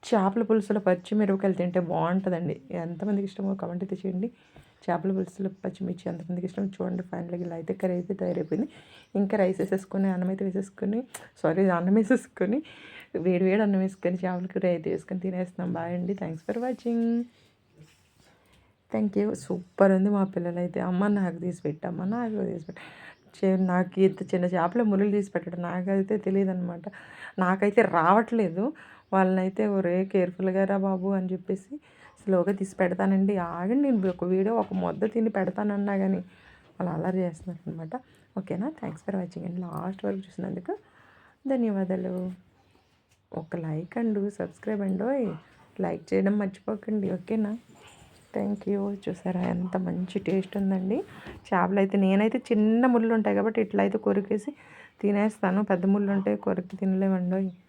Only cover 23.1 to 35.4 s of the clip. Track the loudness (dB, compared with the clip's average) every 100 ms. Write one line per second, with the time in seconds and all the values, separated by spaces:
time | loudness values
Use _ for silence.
23.1 | -20 _ -2 2 4 4 2 0 4 4
24.1 | 4 -2 0 0 2 0 2 2 4 4
25.1 | 2 0 -4 -6 -8 -4 -4 0 0 2
26.1 | 0 0 2 2 0 -4 -8 -12 -16 -20
27.1 | -18 -12 0 2 4 4 6 6 6 6
28.1 | 6 6 2 0 0 -2 -4 -18 -20 _
29.1 | 4 4 4 0 0 0 2 2 0 2
30.1 | 2 2 0 0 2 2 2 0 0 0
31.1 | -2 -2 -6 -4 -6 -6 -16 _ -20 -20
32.1 | -12 0 2 2 0 -4 0 0 2 2
33.1 | 4 2 0 -2 -4 0 2 2 2 0
34.1 | -2 0 2 2 0 -2 -2 -2 -2 -2
35.1 | 0 0 0